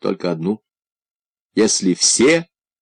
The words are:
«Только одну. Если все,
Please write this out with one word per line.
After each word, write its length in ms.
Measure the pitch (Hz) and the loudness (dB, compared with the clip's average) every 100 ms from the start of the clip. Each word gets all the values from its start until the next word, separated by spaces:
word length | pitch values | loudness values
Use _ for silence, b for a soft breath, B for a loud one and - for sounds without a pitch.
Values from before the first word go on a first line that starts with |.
«Только 280 | 98 - 90 | -6 -4 -4
одну. 320 | 82 87 220 _ _ _ _ _ _ _ _ _ | -4 -4 -6 _ _ _ _ _ _ _ _ _
Если 400 | - 107 - 92 | 0 0 0 -2
все, 560 | 85 - - 127 165 170 _ _ _ | 0 0 2 2 2 -2 _ _ _